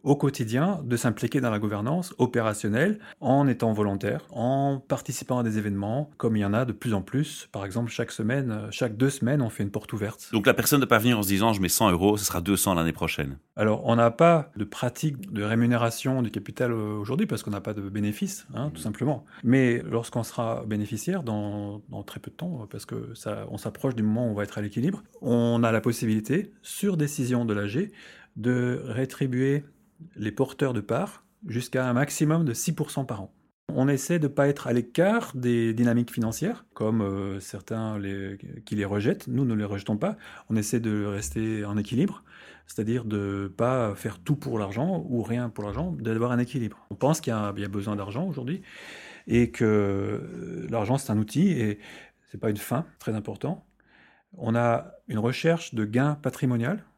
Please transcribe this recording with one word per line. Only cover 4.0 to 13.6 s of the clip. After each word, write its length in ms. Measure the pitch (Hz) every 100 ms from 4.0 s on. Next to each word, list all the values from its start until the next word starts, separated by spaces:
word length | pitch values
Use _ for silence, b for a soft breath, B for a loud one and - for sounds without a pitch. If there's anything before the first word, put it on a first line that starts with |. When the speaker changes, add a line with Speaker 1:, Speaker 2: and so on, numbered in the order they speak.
| 101 139 -
Speaker 1:
en 520 | 120 117 135 139 135 -
participant 540 | 139 - 123 - 127
à 40 |
des 140 | 117 107
événements, 540 | 104 98 101 123 147 -
comme 180 | 120 110
il 60 |
y 40 | 101
en 80 |
a 120 | 107 127
de 80 |
plus 200 | 110 123
en 80 | 104
plus. 460 | 92 131 156 - -
Par 100 | 107
exemple, 260 | 98 101 120
chaque 220 | - 117
semaine, 400 | - 110 135 127
euh, 160 | 107 107
chaque 280 | 101 123 107
deux 120 | 135
semaines, 320 | - 117 147
on 60 | 117
fait 140 | -
une 80 | 101
porte 220 | 131 -
ouverte. 340 | 110 101 - -
Speaker 2:
Donc 120 | 113 110
la 80 |
personne 280 | 123 117 147
ne 20 |
peut 60 | 123
pas 80 | 117
venir 200 | 117 110
en 60 |
se 60 | 95
disant, « 240 | 98 113
Je 80 | 104
mets 80 | 90
cent 200 | - 110
euros, 280 | 87 98 104
ce 80 | 101
sera 160 | 87
deux 160 | 85 95
cents 160 | -
l'année 180 | 87 82
prochaine. » 460 | 78 82 - 71 69 _
Speaker 1:
Alors, 300 | -